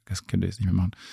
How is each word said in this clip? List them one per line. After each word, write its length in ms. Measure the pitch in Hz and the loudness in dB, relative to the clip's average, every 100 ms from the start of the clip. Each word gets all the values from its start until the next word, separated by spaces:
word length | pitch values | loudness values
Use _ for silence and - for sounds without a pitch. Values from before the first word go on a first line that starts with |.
das 220 | - 92 - | -10 -8 -2
könnt 180 | 98 | 0
ihr 40 | 92 | 0
jetzt 120 | - | 0
nicht 60 | 95 | 2
mehr 80 | |
machen.“ 180 | 92 92 - - | 2 2 -2 -14